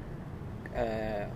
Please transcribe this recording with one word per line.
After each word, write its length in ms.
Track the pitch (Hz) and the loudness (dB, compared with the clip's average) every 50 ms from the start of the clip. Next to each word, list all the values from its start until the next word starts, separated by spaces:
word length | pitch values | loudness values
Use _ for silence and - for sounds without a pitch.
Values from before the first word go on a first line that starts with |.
| - - - - - - - - - - - - - - | -4 -4 -4 -4 -4 -4 -4 -4 -4 -4 -4 -4 -4 -2
eh, 560 | - 123 123 113 110 110 110 110 107 104 104 - - | 2 2 4 4 4 2 2 2 2 2 0 0 0